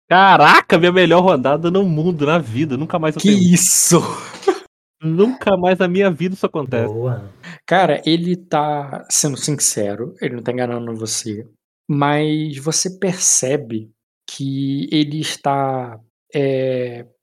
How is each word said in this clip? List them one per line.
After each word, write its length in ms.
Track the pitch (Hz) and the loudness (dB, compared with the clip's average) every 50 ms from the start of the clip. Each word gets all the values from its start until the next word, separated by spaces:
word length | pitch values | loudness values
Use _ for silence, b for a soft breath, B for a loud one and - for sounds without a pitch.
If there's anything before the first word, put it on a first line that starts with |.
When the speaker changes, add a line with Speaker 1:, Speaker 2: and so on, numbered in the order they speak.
| _ - | _ 4
Speaker 1:
Caraca, 680 | 170 185 196 196 175 147 147 160 196 339 - - 196 | 6 6 8 8 8 8 8 8 8 6 6 4 2
minha 140 | 165 170 180 | 4 4 4
melhor 300 | 180 185 180 165 165 180 180 | 4 4 4 6 6 6 6
rodada 480 | 190 170 131 123 131 147 151 165 170 | 4 4 4 2 0 0 0 0 0
no 120 | 175 190 202 | 0 2 2
mundo, 420 | 185 156 151 156 185 175 147 143 | 0 0 0 0 0 -2 0 0
na 120 | 143 165 | 0 0
vida. 400 | 175 147 113 110 123 165 156 123 | 0 0 -2 -4 -4 -2 -2 -2
Nunca 220 | 131 160 160 - 170 | -4 -4 -4 -4 -2
mais 160 | 160 156 151 | -2 -2 -2
eu 60 | 160 | 2
Speaker 2:
Que 80 | - 202 | 2 4
Speaker 1:
tenho. 120 | 208 196 175 175 175 | 4 4 4 4 4
Speaker 2:
isso? 460 | 160 151 - - - - - 170 160 | 4 4 2 0 0 2 4 2 2
<laughs> 720 | 113 - - - - - - - - 392 - - - _ _ _ _ _ _ _ | 2 0 -6 -12 -14 -16 -18 -6 -2 -2 -2 -2 -6 _ _ _ _ _ _ _
Speaker 1:
Nunca 560 | 156 160 160 175 208 240 254 - - 220 196 | -6 -2 0 2 2 0 0 -2 -2 0 0
mais 200 | 180 180 185 185 175 | 2 2 0 0 0
na 80 | 190 | 0
minha 220 | 175 175 190 202 190 | 0 0 0 0 0
vida 240 | 165 135 170 185 190 | 0 -2 -4 -4 -4
isso 120 | - - | -4 -6
acontece. 480 | - - 160 143 135 127 117 117 107 107 | -4 -4 -6 -6 -4 -4 -2 -2 -4 -4
Speaker 3:
Boa. 360 | 113 123 127 123 123 104 98 - B B B B B _ | -4 -4 -4 -4 -6 -8 -14 -20 B B B B B _
Speaker 2:
Cara, 360 | - 170 190 185 156 143 - - | -2 0 2 2 2 0 -2 0
ele 320 | 156 165 170 170 180 180 | 0 0 0 0 -2 -4
tá 680 | 180 - - 170 147 151 151 147 147 143 139 - - - - | -6 -4 -4 -2 -2 -2 -2 -4 -6 -8 -10 -12 -14 -8 -4
sendo 260 | - - - 147 131 | -2 -2 -2 -2 -4
sincero, 800 | 123 - 151 147 - - - - 113 104 101 104 104 120 170 - - | -4 -4 -4 -4 -2 -2 -2 -2 -2 -4 -4 -4 -6 -8 -10 -8 -8
ele 140 | - 139 123 | -8 -8 -6
não 60 | 120 | -6
tá 120 | 110 123 120 | -6 -6 -4
enganando 420 | 127 123 120 120 120 120 117 113 | -4 -4 -4 -4 -6 -8 -8 -8
você, 500 | 110 110 107 - - - 113 104 104 117 - _ _ _ _ _ _ _ - | -8 -8 -8 -8 -8 -8 -8 -8 -10 -12 -16 _ _ _ _ _ _ _ -4
mas 680 | 151 143 143 143 147 147 151 151 151 156 156 156 143 | -2 0 0 0 0 0 0 -2 -2 -4 -4 -6 -8
você 320 | 135 135 160 151 - - 185 185 | -8 -6 -4 -4 -4 -4 -6 -6
percebe 920 | 185 202 185 180 185 - - - 131 127 127 143 147 123 117 117 107 110 110 _ _ _ _ _ _ _ - | -4 -4 -4 -2 -2 0 0 0 0 0 0 -2 -2 -4 -6 -10 -10 -10 -14 _ _ _ _ _ _ _ -16
que 580 | - - 139 135 135 135 139 139 139 143 - - 160 | -10 -8 -8 -6 -4 -4 -4 -4 -4 -4 -4 -2 -2
ele 260 | 151 151 143 147 156 | -2 -2 -2 -4 -6
está, 800 | 151 147 - - - 143 139 139 135 135 131 131 123 113 113 113 _ _ _ _ _ _ - | -6 -8 -8 -4 -2 -2 0 0 -2 -2 -4 -6 -8 -10 -14 -18 _ _ _ _ _ _ -4
é, 720 | 147 139 135 135 131 131 131 131 127 123 123 120 120 120 _ _ _ | -2 -2 0 0 -2 -2 -2 -2 -4 -6 -6 -10 -14 -18 _ _ _